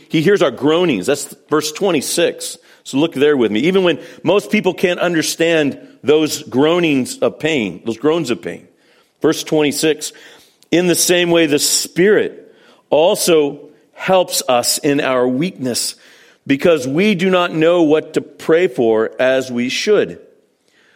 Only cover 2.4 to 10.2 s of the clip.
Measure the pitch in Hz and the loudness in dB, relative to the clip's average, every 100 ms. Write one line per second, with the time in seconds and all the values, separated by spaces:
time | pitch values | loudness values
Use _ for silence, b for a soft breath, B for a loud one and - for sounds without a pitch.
2.4 | - - b b - 131 160 131 147 143 | -10 -14 b b -8 -2 -2 2 2 2
3.4 | 113 107 156 190 180 147 B B 143 196 | 2 0 0 2 0 -2 B B 0 0
4.4 | - 214 180 170 185 175 175 165 147 - | 0 -2 -2 -2 -2 0 -2 -2 -2 -2
5.4 | 165 165 143 - - - 113 156 156 - | 0 2 0 -4 -12 -8 0 2 2 -4
6.4 | - 120 151 175 165 139 120 - 123 - | -6 0 2 2 0 0 -2 -2 -4 -2
7.4 | 156 151 101 85 113 110 147 170 131 113 | -4 -2 -4 -6 -8 -4 -2 -2 -2 -6
8.4 | 90 82 - _ b b b b 143 160 | -8 -12 -16 _ b b b b -2 0
9.4 | - 156 147 143 156 147 - - | -2 0 0 0 -2 -2 -6 -14